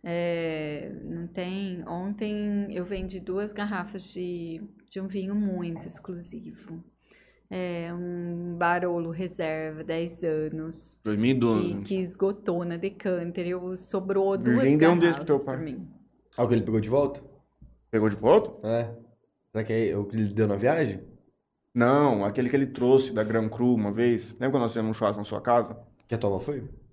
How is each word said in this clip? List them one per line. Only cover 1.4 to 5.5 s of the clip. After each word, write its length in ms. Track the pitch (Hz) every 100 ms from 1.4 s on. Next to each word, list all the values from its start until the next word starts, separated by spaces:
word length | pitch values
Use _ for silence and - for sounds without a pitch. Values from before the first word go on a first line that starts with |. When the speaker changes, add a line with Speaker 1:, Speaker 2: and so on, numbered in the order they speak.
| 180 190 196 180 -
Speaker 1:
Ontem 760 | 170 190 208 214 208 208 202 202
eu 100 | 180
vendi 360 | 180 190 185 185
duas 320 | 180 185 208
garrafas 600 | 208 208 196 180 202 -
de, 480 | 185 180 175 165 165 - - _
de 100 | 196
um 60 | 190
vinho 280 | 196 190
muito 520 | 208 202